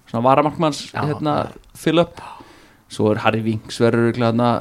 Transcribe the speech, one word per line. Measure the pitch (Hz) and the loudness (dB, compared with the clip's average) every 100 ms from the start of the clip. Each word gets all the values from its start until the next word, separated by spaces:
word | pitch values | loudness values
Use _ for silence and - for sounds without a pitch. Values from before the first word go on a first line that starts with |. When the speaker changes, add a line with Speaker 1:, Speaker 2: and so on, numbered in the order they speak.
Speaker 1:
Svona | - 117 123 | -8 -2 2
varamarkmanns, | 139 147 139 160 143 - | 4 2 0 -2 -2 -8
Speaker 2:
Já. | - | -6
Speaker 1:
hérna, | 151 147 151 147 - - - | -4 -4 -2 -2 -4 -10 -20
fill | - 160 160 | -6 0 2
up. | 170 - - - - - - _ _ | 0 -4 -18 -18 -20 -20 -20 _ _
Svo | - 107 | -2 0
er | 104 | 2
Harry | 113 110 | 0 0
Winks | 113 110 - - | 0 -4 -6 0
verður | 117 117 117 | 2 4 2
örugglega | 120 117 | 2 0
þarna | 113 120 113 | 2 2 0